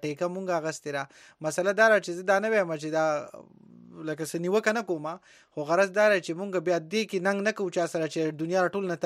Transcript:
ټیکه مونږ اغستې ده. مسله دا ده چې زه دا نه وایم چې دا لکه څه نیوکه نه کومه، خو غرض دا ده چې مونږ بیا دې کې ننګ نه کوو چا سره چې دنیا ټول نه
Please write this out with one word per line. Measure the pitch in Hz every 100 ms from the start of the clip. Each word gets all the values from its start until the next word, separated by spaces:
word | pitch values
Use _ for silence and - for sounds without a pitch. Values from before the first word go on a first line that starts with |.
ټیکه | 151 143 175
مونږ | 185 185 170
اغستې | 156 151 147 139
ده. | 139 - - _ 156
مسله | 151 180
دا | 196 220
ده | 208
چې | 180 175
زه | 185
دا | 196
نه | 220
وایم | 220 175 156
چې | 156 156
دا | 156 147 - - - - - - - 165 156
لکه | 151 156
څه | 170
نیوکه | 175 208 214 220
نه | 214
کومه، | 165 151 175 - - _
خو | - 147
غرض | 175 196 185
دا | 214
ده | 196
چې | 156 165
مونږ | 196 185 165
بیا | 170
دې | 160 214 214
کې | 190 185
ننګ | 202 202
نه | 208
کوو | 185 175
چا | 170
سره | 170 156
چې | 165 156 151
دنیا | 165 185 180
ټول | 196 185
نه | 165